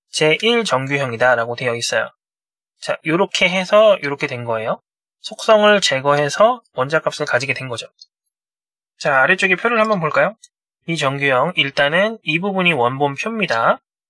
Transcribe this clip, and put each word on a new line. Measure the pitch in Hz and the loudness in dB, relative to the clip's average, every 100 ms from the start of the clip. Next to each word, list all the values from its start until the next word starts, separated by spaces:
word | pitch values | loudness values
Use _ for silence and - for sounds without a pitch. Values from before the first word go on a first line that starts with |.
| _ | _
제일 | - 156 156 226 233 | 0 0 2 0 0
정규형이다 | 214 131 135 139 135 113 123 | 0 -2 -2 -4 -4 0 2
라고 | 120 117 | 2 -2
되어 | 120 127 | -4 -4
있어요. | 117 - 117 110 _ _ _ _ _ _ _ | -4 -4 -4 -4 _ _ _ _ _ _ _
자, | - - | -8 -6
요렇게 | 156 165 190 - 208 | -2 -2 -2 0 0
해서 | 185 185 208 220 190 | -2 2 4 4 2
요렇게 | 147 139 147 | -2 -4 -6
된 | 123 | -6
거예요. | 120 113 113 190 _ _ _ _ | -6 -4 -4 -8 _ _ _ _
속성을 | - - - 214 208 208 | -18 -6 4 6 6 4
제거해서 | - 135 139 147 147 - 220 247 _ | 2 0 0 0 0 4 2 2 _
원작 | - 131 156 | -6 -2 -2
값을 | 151 - 147 | -2 -4 -2
가지게 | 131 135 | -2 -2
된 | 127 131 | -6 -6
거죠. | 113 - _ - _ _ _ _ _ _ _ _ _ | -10 -12 _ -20 _ _ _ _ _ _ _ _ _
자, | 160 135 | 0 2
아래쪽에 | 131 185 196 185 | 4 2 2 0
표를 | 233 233 | 0 0
한번 | 220 208 | 0 0
볼까요? | 156 135 165 - _ _ _ _ - | 0 0 0 -4 _ _ _ _ -8
이 | 165 | -4
정규형, | 143 139 139 127 151 170 | -2 0 2 2 0 -2
일단은 | 139 143 143 165 208 220 | -4 0 0 2 -2 -4
이 | 165 156 | -4 -4
부분이 | 202 190 175 | -2 0 0
원본 | 147 120 135 143 139 | 2 0 0 -2 -2
표입니다. | 220 226 190 113 127 247 _ _ | -8 -6 -2 0 0 0 _ _